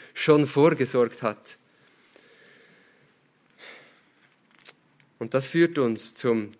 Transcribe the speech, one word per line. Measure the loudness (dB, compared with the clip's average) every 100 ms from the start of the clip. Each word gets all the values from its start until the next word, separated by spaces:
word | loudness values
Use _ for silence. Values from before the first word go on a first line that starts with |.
| -18
schon | -2 2 4 4
vorgesorgt | 4 4 4 0 0 0 -2
hat. | -6 -6 -12 -20 _ _ _ _ _ _ _ _ -20 -20 _ _ _ _ _ _ _ _ _ _ -20 -20 -20 _ _ _ _ _ _ _ -20 -20 _ _ _ -14
Und | -4
das | -4 -2
führt | 0 0 0
uns | -2 -2 -8
zum | -6 -2 -2 -4 -8